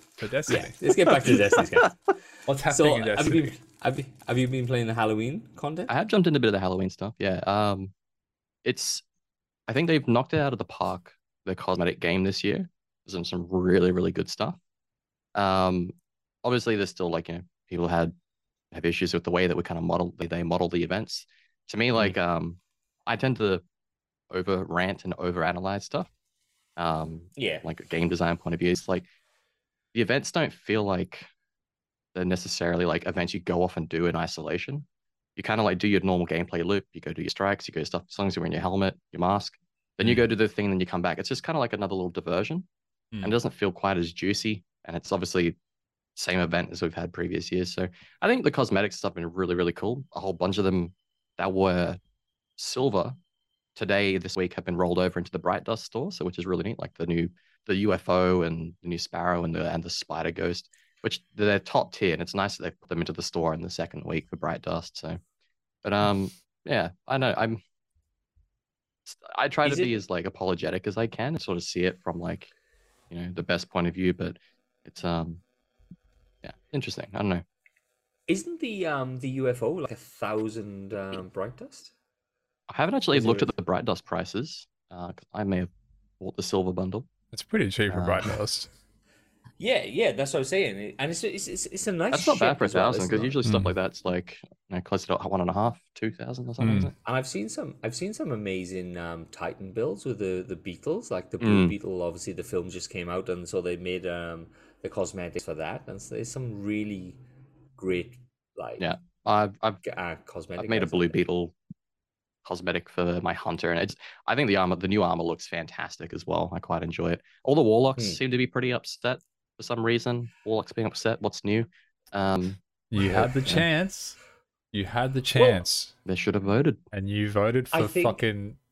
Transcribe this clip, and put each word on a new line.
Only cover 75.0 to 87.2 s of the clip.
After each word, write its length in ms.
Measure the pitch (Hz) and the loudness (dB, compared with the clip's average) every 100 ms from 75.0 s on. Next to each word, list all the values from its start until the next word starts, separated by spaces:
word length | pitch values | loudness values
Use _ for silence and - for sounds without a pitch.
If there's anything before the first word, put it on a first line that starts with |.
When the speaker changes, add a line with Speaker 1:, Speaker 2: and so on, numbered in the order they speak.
Speaker 3:
um, 340 | 87 85 82 85 _ _ _ _ - - _ _ _ _ | -2 -2 -4 -8 _ _ _ _ -20 -20 _ _ _ _
yeah, 100 | - - _ | -20 -20 _
interesting. 340 | 147 107 - - | -6 -4 -8 -8
I 60 | 101 | -2
don't 100 | 104 | 0
know. 140 | 87 - _ _ _ _ _ _ _ - | 0 -2 _ _ _ _ _ _ _ -2
Speaker 2:
Isn't 340 | 190 339 330 | -2 -4 -8
the, 260 | 240 202 165 | -6 -4 -2
um, 320 | 143 127 127 | -2 -4 -4
the 100 | 131 | -4
U 180 | 131 127 | 0 0
F 120 | 123 | 0
O 100 | 117 | 0
like 180 | 175 131 | -2 -6
a 60 | 110 | -8
thousand, 1000 | - - 104 110 110 110 104 98 98 | -16 -6 -2 -2 -2 -4 -10 -10 -8
um, 340 | 104 98 95 92 | -8 -6 -8 -8
Bright 280 | 98 110 - | -6 -8 -8
Dust? 340 | 269 - - _ _ _ _ _ _ _ - | -18 -20 -20 _ _ _ _ _ _ _ -6
Speaker 3:
I 40 | - | 0
haven't 180 | 170 | 0
actually 240 | - - 139 | 2 4 4
Speaker 2:
Is 80 | 113 | 6
Speaker 3:
looked 160 | 101 | 4
Speaker 2:
it 80 | - | 2
Speaker 3:
at 60 | - | 0
the 60 | |
Bright 220 | 87 92 | -2 0
Dust 220 | - 90 - | 0 -4 -2
prices, 600 | 85 82 107 156 - - _ - | -4 -4 -6 -6 -12 -20 _ -18
uh, 180 | 90 87 | -12 -12
'cause 140 | - - | -12 -12
I 100 | 107 | -4
may 140 | 98 92 | 0 0
have 100 | 90 _ _ _ _ - | -2 _ _ _ _ -14
bought 180 | 92 - | -10 -8
the 60 | |
silver 300 | - 98 92 | 0 0 2
bundle. 340 | 92 92 107 - _ | -2 -2 -4 -8 _